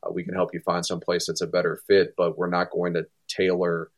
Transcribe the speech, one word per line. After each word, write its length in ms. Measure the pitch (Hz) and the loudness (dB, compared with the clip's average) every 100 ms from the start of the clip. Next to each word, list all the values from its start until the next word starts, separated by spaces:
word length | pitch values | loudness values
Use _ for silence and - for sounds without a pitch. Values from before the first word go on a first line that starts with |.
uh, 80 | - | -6
we 140 | 90 | -6
can 100 | 90 | -6
help 200 | 92 87 | -2 -2
you 60 | 87 | -2
find 260 | - 87 87 | -2 -2 -2
some 140 | 90 | -6
place 260 | - 87 - | -2 -2 0
that's 160 | - | -4
a 40 | 85 | -2
better 340 | 87 87 67 - | 0 0 -2 4
fit. 260 | 98 90 - | 4 4 2
But 220 | 85 80 | 0 0
we're 100 | 90 | -2
not 220 | 87 90 | 0 0
going 240 | 85 90 | -2 0
to 120 | 85 78 _ _ | -2 -4 _ _
tailor 640 | - 95 90 90 82 80 | 0 2 2 0 0 -4